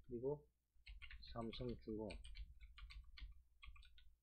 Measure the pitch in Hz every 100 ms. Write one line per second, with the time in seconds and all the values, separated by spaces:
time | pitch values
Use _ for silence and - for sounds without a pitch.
0 | - 120 131 147 - - _ - - -
1 | - - - 120 113 107 123 113 117 107
2 | 104 95 - - - - - - - -
3 | - - - - - - - - - -
4 | - -